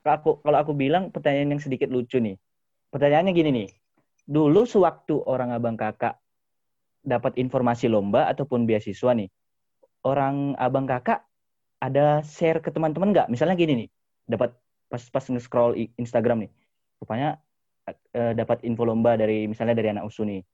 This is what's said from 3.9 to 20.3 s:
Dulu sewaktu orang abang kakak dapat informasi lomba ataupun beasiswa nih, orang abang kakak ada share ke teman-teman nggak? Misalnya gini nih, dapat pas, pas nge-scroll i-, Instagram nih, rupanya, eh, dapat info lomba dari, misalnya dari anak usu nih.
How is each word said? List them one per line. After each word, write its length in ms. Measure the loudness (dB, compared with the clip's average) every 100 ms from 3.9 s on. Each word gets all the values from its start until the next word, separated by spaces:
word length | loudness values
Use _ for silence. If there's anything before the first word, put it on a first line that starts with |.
| _ _ _
Dulu 400 | -4 2 4 4
sewaktu 560 | 4 4 2 0 -4 -4
orang 300 | -2 -2 -2
abang 240 | -2 -4 -2
kakak 400 | -6 -4 -6 -6 _ _ _ _ _ _ _ _
dapat 360 | -4 -2 -2 -2
informasi 480 | -2 0 0 0 2
lomba 380 | 2 2 2 2
ataupun 380 | -2 -2 0
beasiswa 480 | 2 0 -2 -4 0
nih, 140 | 0 -2 _ _ _ _ _ _ _
orang 520 | -2 0 0 -2 -4 -2
abang 280 | 0 0
kakak 400 | -2 -4 -2 -4 _ _ _ _ _ _
ada 420 | -2 2 4 2
share 380 | -2 -2 0 0
ke 80 | -4
teman-teman 440 | -2 -2 0 2
nggak? 160 | 2 2
Misalnya 260 | 0 0
gini 180 | 2 2 0
nih, 120 | -4 _ _ _ -6
dapat 260 | -4 -4 _ _ _ _
pas, 140 | -14 -6
pas 140 | -8
nge-scroll 540 | -6 -8 -4 0 2 0
i-, 140 | -6
Instagram 500 | -8 -4 0 0 0
nih, 60 | -4 _ _ _ _ _
rupanya, 420 | -8 -4 -4 -6 _ _ _ _ -18 -18 _
eh, 220 | -4 -2
dapat 280 | -2 -2 -2
info 220 | -2 -2
lomba 300 | 0 2 2
dari, 300 | 2 2 0 -2
misalnya 260 | -4 -2
dari 140 | 0 0
anak 140 | -4
usu 200 | -8 -8
nih. 160 | -6